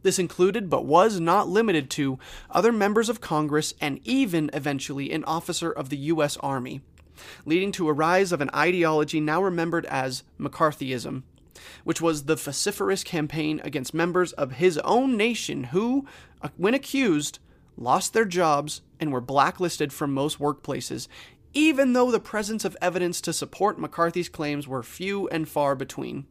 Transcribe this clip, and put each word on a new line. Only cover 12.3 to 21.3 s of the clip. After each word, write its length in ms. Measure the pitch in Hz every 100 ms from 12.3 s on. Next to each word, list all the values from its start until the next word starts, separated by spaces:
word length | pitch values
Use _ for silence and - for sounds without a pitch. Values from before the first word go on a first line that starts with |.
vociferous 680 | 151 - 131 202 202 196 190
campaign 560 | - 165 151 156 151 156
against 320 | - 143 -
members 380 | 160 170 180 175
of 200 | - 135
his 260 | 127 185 151
own 380 | - 214 269 226
nation 480 | 226 220 - 143
who, 400 | 123 165 233 269 269 - - -
uh, 80 | 131 -
when 180 | 190
accused, 640 | 254 - 269 247 151 147 - _ _ _ -
lost 360 | 120 160 -
their 120 | 220
jobs 560 | 220 175 165 143 147 - _ _
and 140 | 156
were 80 | 127
blacklisted 720 | 123 139 143 - 175 - 147
from 200 | - 143
most 280 | 135 147 -
workplaces, 680 | 143 143 - 135 - 127 - - -